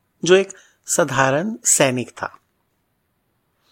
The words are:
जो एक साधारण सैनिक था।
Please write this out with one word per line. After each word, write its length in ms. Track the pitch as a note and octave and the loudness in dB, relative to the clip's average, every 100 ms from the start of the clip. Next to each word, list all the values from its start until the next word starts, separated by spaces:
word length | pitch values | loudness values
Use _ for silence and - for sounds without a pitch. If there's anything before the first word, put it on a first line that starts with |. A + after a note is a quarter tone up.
| _ _ | _ _
जो 100 | E3 | 2
एक 180 | F#3+ F#3+ - _ _ - | 2 2 -8 _ _ -6
साधारण 680 | - D#3 C3 C3+ C#3+ G#3 A#3 | -2 -2 0 0 0 -4 -6
सैनिक 460 | - - C#3 B2+ A2+ | -2 2 2 0 -8
था। 280 | - - - _ _ _ _ _ _ _ _ _ _ _ _ _ | -10 -12 -12 _ _ _ _ _ _ _ _ _ _ _ _ _